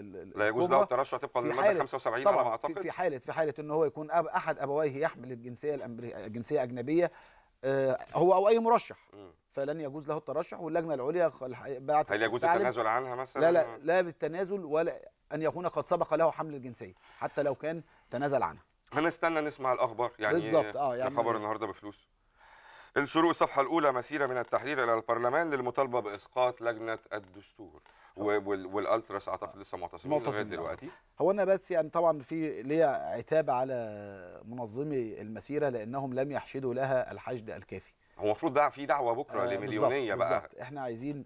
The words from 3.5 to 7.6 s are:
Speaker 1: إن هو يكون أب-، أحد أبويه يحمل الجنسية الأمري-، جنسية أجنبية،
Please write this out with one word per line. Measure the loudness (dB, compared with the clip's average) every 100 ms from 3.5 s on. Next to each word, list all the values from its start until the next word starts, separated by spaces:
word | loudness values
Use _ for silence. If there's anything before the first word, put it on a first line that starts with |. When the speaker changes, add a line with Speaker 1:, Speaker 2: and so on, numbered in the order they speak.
| -2
Speaker 1:
إن | -4
هو | 0 0
يكون | 0 0
أب-، | 0 2
أحد | -2 -2 -2
أبويه | 0 0 0 0
يحمل | -2 -4 -12
الجنسية | -12 -12 -6 -4 -4
الأمري-، | -6 -10 -10 -10 -8
جنسية | -8 -2 0
أجنبية، | 0 -4 0 2 2 -2 -20 -20 _ _